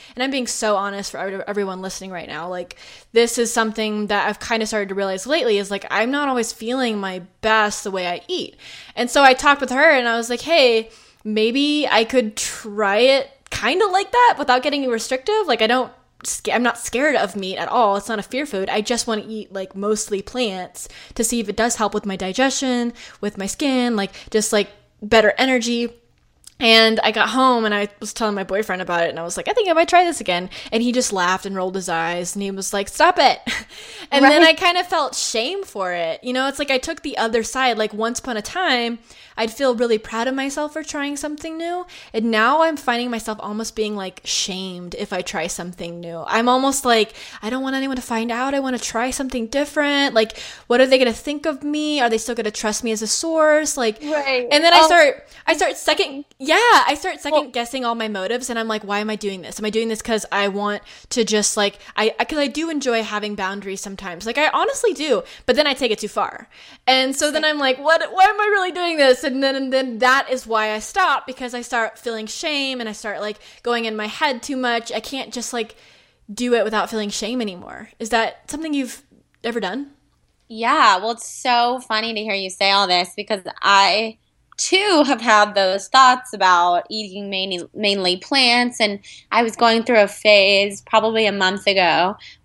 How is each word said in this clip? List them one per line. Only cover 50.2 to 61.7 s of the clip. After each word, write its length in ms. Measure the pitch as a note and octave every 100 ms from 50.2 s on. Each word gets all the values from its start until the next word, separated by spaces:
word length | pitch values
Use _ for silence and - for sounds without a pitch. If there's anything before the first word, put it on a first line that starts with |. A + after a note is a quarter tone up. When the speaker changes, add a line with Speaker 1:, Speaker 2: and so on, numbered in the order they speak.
| A3 - - - -
Speaker 1:
what 120 | A#3+
are 60 | C4
they 140 | C4
gonna 120 | B3
think 340 | A3 - D4 D#4+
of 180 | C#4+
me? 360 | D4 D4+ D4+ D4
Are 100 | A#3+
they 100 | A3
still 160 | A#3+ A#3
gonna 160 | A3
trust 320 | - G#3+ G#3
me 80 | A#3
as 80 | A3
a 60 | A3
source?" 680 | - E4 D#4+ D#4 D4+ D4+ -
Like, 240 | A3+ G#3+
Speaker 2:
Right. 440 | D4 D4+ C#4 B3+ B3
Speaker 1:
and 120 | D4
then 100 | E4
I 60 | F4
Speaker 2:
Oh. 40 | D#4+
Speaker 1:
start, 420 | F4 D4+ - - - -
I 80 | E4
start 220 | E4+ -
second, 480 | - D4+ E4 C#4 - -
yeah, 160 | C4+ F4 A#4+ F4 B3+
I 60 | D4
start 220 | F#4 D#4+
second 200 | C#4+ D4+
Speaker 2:
Well 80 | D4
Speaker 1:
guessing 320 | A#3+ A#3 C4
all 120 | A#3+ A#3
my 120 | A3
motives. 420 | G3+ F#3+ A#3+ B3+
And 60 | A#3
I'm 80 | A3+
like, 140 | G#3+
"Why 160 | G#3 G3+
am 100 | G#3+
I 60 | G#3+
doing 260 | G3+ F#3+
this? 180 | D3+ -
Am 60 | G#3+
I 40 |
doing 180 | G#3+ A3+
this 120 | G#3+
'cause 220 | - A3 -
I 160 | G3+ G3+
want 340 | G3 G#3 G#3 - - -
to 140 | B3 G#3+
just, 320 | G#3+ G#3 -
like, 220 | G3+